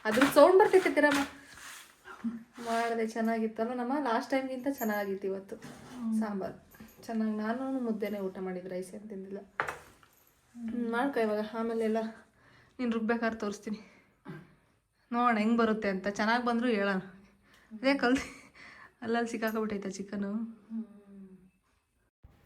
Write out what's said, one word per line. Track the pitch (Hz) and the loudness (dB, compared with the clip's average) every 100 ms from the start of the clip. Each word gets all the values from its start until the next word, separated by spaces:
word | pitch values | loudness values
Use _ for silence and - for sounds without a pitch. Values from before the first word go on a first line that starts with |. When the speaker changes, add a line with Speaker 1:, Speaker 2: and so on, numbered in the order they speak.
| 220 | 0
Speaker 1:
ಅದ್ರ | 220 269 | 4 6
ಸೌಂಡ್ | 294 311 381 | 10 10 10
ಬರ್ತಿತ್ತು | 415 370 359 285 | 8 8 6 4
ತಿರಮ್ಮ. | 294 285 277 - - - - - - - - - 233 226 - - 233 | 4 4 0 -6 -20 -20 -18 -18 -20 -20 -20 -10 -8 -8 -12 -12 -4
ಮಾಡಿದೆ, | 226 233 226 226 | 0 0 0 -2
ಚೆನ್ನಾಗಿತ್ತಲ್ಲ | 226 226 226 220 220 226 | 0 0 0 0 -2 -4
ನಮ್ಮ | 247 240 294 | -4 -2 -2
ಲಾಸ್ಟ್ | 262 233 269 | 0 0 0
ಟೈಮ್ಗಿಂತ | 269 262 254 262 | -2 -2 -4 -4
ಚೆನ್ನಾಗಿತ್ತು | 277 220 208 202 190 190 | -2 -2 -2 -2 -4 -4
ಇವತ್ತು | 190 196 226 | -6 -8 -14
Speaker 2:
ಹ್ಮ್. | 233 - - 254 226 220 | -16 -18 -16 -8 -4 -2
Speaker 1:
ಸಾಂಬಾರ್. | 220 202 185 - - - - - - | -2 -4 -6 -10 -18 -20 -20 -16 -6
ಚೆನ್ನಾಗಿ, | 220 220 | -2 -2
ನಾನು | 214 214 247 269 262 | -2 -2 -2 -2 -2
ಮುದ್ದೆನೇ | 233 202 208 208 | -2 -2 -4 -4
ಊಟ | 190 190 | -6 -6
ಮಾಡಿದ್ದು, | 185 180 185 | -6 -8 -8
ರೈಸ್ | 180 185 208 | -8 -8 -12
ಏನು | 214 | -12
ತಿಂದಿಲ್ಲ. | 190 190 196 | -12 -12 -12
Speaker 2:
ಹ್ಮ್. | - - - - - - - _ _ _ _ 240 226 | -10 -6 -6 -8 -14 -20 -20 _ _ _ _ -12 -8
Speaker 1:
ಹ್ಮ್, | 240 226 | -4 -2
ಮಾಡ್ಕೊ | 233 277 269 | 0 0 2
ಇವಾಗ. | 220 208 214 226 | 0 0 -4 -4
ಆಮೇಲೆ | 226 226 | -2 0
ಎಲ್ಲ | 220 220 226 220 - _ - - - - | 0 0 -2 -8 -20 _ -20 -20 -18 -6
ನೀನು | 247 | -2
ರುಬ್ಬೇಕಾದ್ರೆ | 226 220 233 233 226 | 0 0 0 0 -2
ತೋರಿಸ್ತೀನಿ. | 208 202 - 208 - - _ _ - - - - _ _ _ _ - | -6 -6 -8 -10 -12 -20 _ _ -16 -16 -18 -20 _ _ _ _ -6
ನೋಡೋಣ | 240 247 220 | 2 4 4
ಹೆಂಗೆ | 214 233 | 4 4
ಬರುತ್ತೆ | 226 220 202 | 4 2 0
ಅಂತ. | 190 202 | -2 -2
ಚೆನ್ನಾಗಿ | 202 214 240 240 | -2 2 2 2
ಬಂದರೂ | 233 247 | 0 2
ಹೇಳೋಣ. | 214 202 190 - - - _ _ - - | 2 2 0 -4 -14 -20 _ _ -20 -20
ಅದೇ | 214 262 | -2 0
ಕಲ್ತು | 277 240 269 - - - - - - - - | 2 2 2 -2 -14 -20 -20 -20 -20 -20 -12
ಅಲ್ಲಲ್ಲಿ | 226 233 233 | -4 -2 -2
ಸಿಕ್ಕಾಕೊಬಿಟ್ಟೈತೆ | 233 220 220 214 208 196 | -2 -2 -2 -2 -4 -6
ಚಿಕನು. | 185 196 208 196 | -8 -8 -6 -4
Speaker 2:
ಹ್ಮ್. | 214 226 - - 226 208 202 202 196 190 185 185 _ _ _ _ _ _ _ - - | -4 -6 -12 -12 -10 -10 -14 -20 -20 -20 -20 -20 _ _ _ _ _ _ _ -20 -4